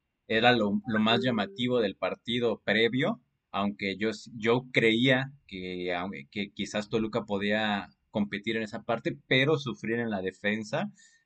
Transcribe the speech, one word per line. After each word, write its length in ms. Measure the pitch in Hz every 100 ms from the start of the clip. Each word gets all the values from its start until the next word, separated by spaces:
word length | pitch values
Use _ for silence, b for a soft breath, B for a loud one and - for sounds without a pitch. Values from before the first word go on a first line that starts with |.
| _ _ -
era 280 | 113 120 123
lo, 280 | 104 104 110
lo 120 | 107
más 240 | 110 117
llamativo 580 | 123 113 98 - 123 123
del 140 | 101 -
partido 640 | 92 98 - 120 120 101
previo, 600 | - 104 117 123 165 240 _ _ _
aunque 460 | 98 101 101 101 92
yo 120 | 110
s-, 220 | 104 - 113
yo 320 | 110 123 -
creía 600 | - 113 113 131 127 139 - -
que, 460 | 95 92 90 90
aunque, 340 | 87 92 78 71
que 200 | 104 98
quizás 380 | - 98 107 104
Toluca 360 | 113 110 113 104
podía 640 | 101 101 107 110 101 87 _ _
competir 460 | 110 104 101 113 110
en 60 |
esa 200 | 110 113
parte, 340 | - 117 170 139 -
pero 300 | 131 135 156
sufrir 420 | 135 - 107 117
en 100 | 117
la 120 | 104
defensa 720 | 92 - 104 110 107 143 202 - - _